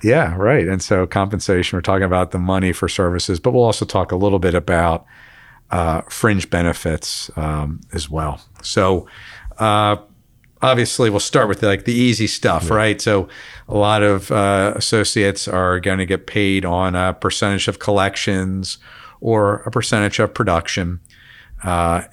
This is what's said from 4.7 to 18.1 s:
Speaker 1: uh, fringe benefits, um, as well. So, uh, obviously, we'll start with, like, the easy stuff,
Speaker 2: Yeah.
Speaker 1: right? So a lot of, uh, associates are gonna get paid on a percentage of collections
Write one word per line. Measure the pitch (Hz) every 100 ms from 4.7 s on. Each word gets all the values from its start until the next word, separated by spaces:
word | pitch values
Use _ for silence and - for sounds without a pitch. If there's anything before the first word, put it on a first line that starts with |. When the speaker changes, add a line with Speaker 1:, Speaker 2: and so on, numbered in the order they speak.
| 87 85 82 - - - - - - -
Speaker 1:
uh, | 90 85 80 -
fringe | - 117 98 -
benefits, | 87 85 82 87 78 - - - -
um, | 78 76 73 80 -
as | 82 73
well. | 78 76 71 - -
So, | - - 95 92 - - - - - -
uh, | 110 104 104 104 - _ _ _ _ -
obviously, | 131 123 113 - 117
we'll | 101
start | - 147 131
with, | 95
like, | 107 98
the | -
easy | 120 123 110 107
stuff, | - 113 82 82
Speaker 2:
Yeah. | 107
Speaker 1:
right? | 107 104
So | - 101 90 - - - -
a | 104
lot | 104 107
of, | 104 98 -
uh, | 107 101 98 98 -
associates | - 113 98 - 98 95 -
are | 92 92 90
gonna | 92 95 92
get | 92 -
paid | 110 101 95 92
on | 87 92 90
a | 92
percentage | 87 - - 104 98 -
of | 95
collections | - 101 98